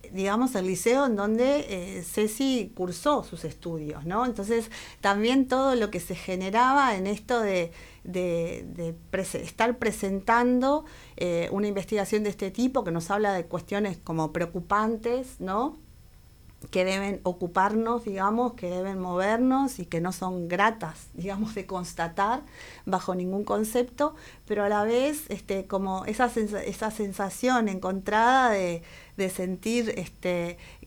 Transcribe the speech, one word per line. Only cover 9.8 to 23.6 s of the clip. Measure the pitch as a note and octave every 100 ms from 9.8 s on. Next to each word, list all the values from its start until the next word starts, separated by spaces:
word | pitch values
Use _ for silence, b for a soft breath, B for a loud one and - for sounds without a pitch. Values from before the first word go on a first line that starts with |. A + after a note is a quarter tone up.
| A3 - G3 G3 G3 A#3 B3 B3 C4 D4+ D#4 B B -
eh, | F3 E3+ E3+
una | G3 G#3
investigación | G3 - G#3+ F#3+ G#3+
de | G#3
este | - F#3+
tipo | F#3+ B3+ B3+
que | F#3
nos | E3 E3
habla | G3+ G#3
de | F#3
cuestiones | E3 E3+ - G3+ G#3 -
como | - D#3+ D#3
preocupantes, | E3+ E3 F3+ E3+ G#3 A3 A3 A#3 B3+ B3+ -
¿no? | F#3+ B3 C#4+ - - - - - - - - - -
Que | F#3 F#3
deben | F#3+ G3 F#3+
ocuparnos, | F3+ F3 F3 F#3+ G3+ A3 A3+ A#3+
digamos, | A3 F#3+ G3 A3+ B3+
que | - F3+
deben | F3+ G3 F#3+
movernos | F#3 F3+ G3 A3+ B3+ C4+ C4+ -
y |
que | E3+ E3
no | F3+
son | F#3 F#3 F3+ E3+
gratas, | F3 G#3+ A3 D#3 - -
digamos, | - F#3+ G3 A3
de | G3+ F#3
constatar | F3+ E3+ - E3 E3 G3+ C4 - B B B -
bajo | F#3 -
ningún | F3+ F3+ G3
concepto, | G#3 G#3